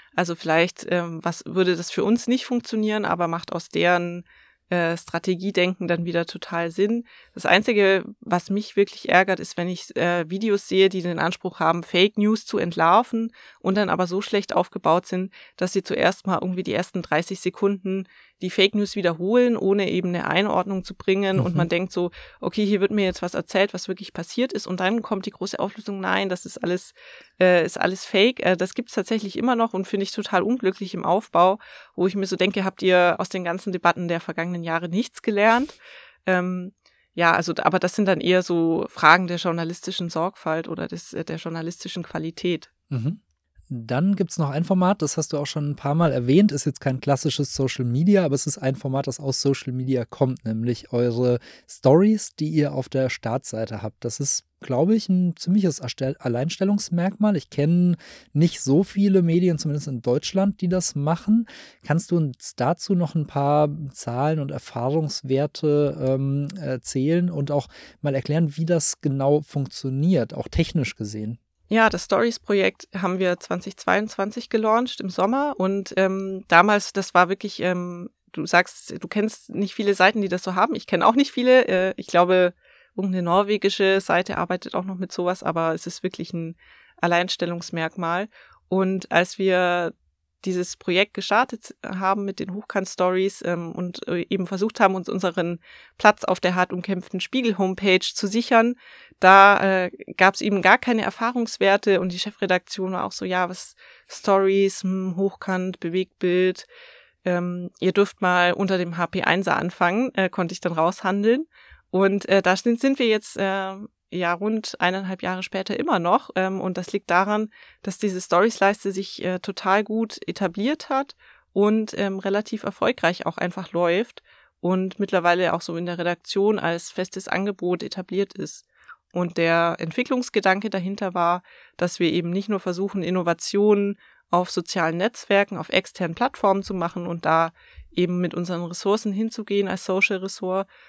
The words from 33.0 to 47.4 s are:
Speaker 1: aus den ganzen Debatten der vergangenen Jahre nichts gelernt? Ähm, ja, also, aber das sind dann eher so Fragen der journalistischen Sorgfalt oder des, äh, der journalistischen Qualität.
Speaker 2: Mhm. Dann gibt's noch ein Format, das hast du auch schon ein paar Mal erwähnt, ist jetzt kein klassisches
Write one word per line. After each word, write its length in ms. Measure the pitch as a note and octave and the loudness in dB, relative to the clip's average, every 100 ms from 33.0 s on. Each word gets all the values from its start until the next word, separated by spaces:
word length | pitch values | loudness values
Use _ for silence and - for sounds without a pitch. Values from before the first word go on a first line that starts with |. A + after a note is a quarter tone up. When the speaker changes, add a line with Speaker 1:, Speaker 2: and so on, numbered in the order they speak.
| F3 E3+ | 4 2
Speaker 1:
aus 100 | F3+ | -4
den 160 | F#3+ | -6
ganzen 260 | F3 F3+ G3+ | -6 -6 -6
Debatten 360 | F3+ E3+ F3+ F3 | -2 0 0 -2
der 100 | E3 | -4
vergangenen 460 | - E3 F3 F3 | -4 -6 -4 -4
Jahre 240 | E3 E3 E3+ | -4 -4 -2
nichts 340 | F#3 A#3+ - | -2 -4 -4
gelernt? 500 | - G#3 G#3+ A#3 D4 - - - - _ - | -2 2 4 4 0 -10 -20 -20 -20 _ -2
Ähm, 460 | F#3 F3+ F3+ F3+ _ _ _ _ | 0 0 -6 -8 _ _ _ _
ja, 200 | - E3+ | 0 2
also, 200 | E3 F3 E3 | 4 0 0
aber 160 | D#3 F#3 | 2 2
das 160 | F3+ | 0
sind 120 | - G3 | 0 0
dann 140 | F3 | 2
eher 220 | F3 F#3 | 2 2
so 440 | F3+ E3+ E3 E3 - | 2 0 2 0 -4
Fragen 400 | - D3+ F3 F3+ | 4 6 6 4
der 80 | F3 | -2
journalistischen 760 | F#3 E3+ E3 F3 - - E3+ | -2 -2 -4 -6 -8 -6 -6
Sorgfalt 560 | E3 F3+ - E3+ D#3+ E3 | -2 -4 -4 -4 -4 -4
oder 220 | E3+ - | -8 -8
des, 240 | E3+ - | -8 -12
äh, 120 | - | -10
der 120 | D#3+ D#3+ | -8 -8
journalistischen 640 | E3 E3 D#3+ - - F3+ | -8 -8 -8 -10 -10 -10
Qualität. 720 | E3 D#3+ D#3+ - F3+ D#3+ - _ - | -8 -8 -8 -6 -4 -4 -6 _ -8
Speaker 2:
Mhm. 320 | B2+ B2+ G#3+ _ _ _ _ - | -4 -4 -6 _ _ _ _ -12
Dann 420 | B2+ A2+ B2 F#3+ G3+ | -10 -4 0 2 0
gibt's 200 | F3+ - | -2 -2
noch 140 | C#3+ | -2
ein 140 | C#3+ | -2
Format, 360 | E3+ F#3 F#3 G3 | 0 2 2 2
das 160 | D3+ - | 0 -2
hast 160 | D3+ | -4
du 60 | D3+ | -4
auch 80 | D3 | -4
schon 240 | D3+ D3 | -4 -4
ein 60 | C#3 | -4
paar 180 | C#3 | -2
Mal 180 | D#3 E3 | 2 2
erwähnt, 400 | B2+ B2 D#3 G#3 | 2 4 6 6
ist 140 | C#3+ C#3 | 2 -2
jetzt 160 | - | -2
kein 180 | C#3 B2+ | -2 -2
klassisches 540 | - C#3 D3+ - | 0 0 0 -2